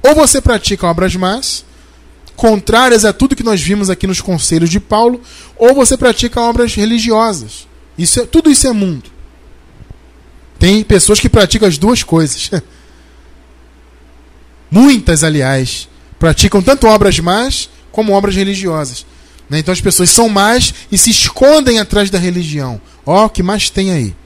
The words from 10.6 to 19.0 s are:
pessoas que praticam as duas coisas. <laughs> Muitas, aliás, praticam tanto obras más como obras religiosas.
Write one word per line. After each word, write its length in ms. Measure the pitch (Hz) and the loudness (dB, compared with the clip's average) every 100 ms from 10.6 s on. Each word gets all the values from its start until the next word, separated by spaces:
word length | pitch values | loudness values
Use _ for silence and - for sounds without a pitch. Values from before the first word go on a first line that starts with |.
| 175 214 | 2 2
pessoas 360 | 214 202 - 214 | 2 0 2 0
que 80 | - | 2
praticam 400 | 226 196 220 202 | 2 2 2 0
as 100 | 147 | 2
duas 260 | 196 240 | 0 0
coisas. 460 | - 165 151 - - | 0 0 0 -4 -6
<laughs> 120 | 175 - - - - - - - - _ - - _ - _ - - - - - - - | -6 -8 -20 -20 -20 -20 -20 -20 -20 _ -20 -20 _ -20 _ -20 -20 -20 -20 -20 -20 0
Muitas, 520 | 180 277 247 - 160 | 4 6 4 0 0
aliás, 680 | 160 151 131 135 127 - - - - - | 0 -2 -2 -2 -4 -8 -16 -20 -20 -2
praticam 440 | 165 151 190 202 | 0 2 2 2
tanto 260 | 185 277 226 | 2 2 4
obras 320 | 214 196 170 | 4 2 0
más 500 | 170 196 254 - - - - | -2 -2 -2 -6 -10 -18 -10
como 220 | - 220 | -4 0
obras 220 | 196 202 190 | 0 0 -2
religiosas. 680 | 196 196 190 160 139 123 | -2 -4 -6 -6 -8 -12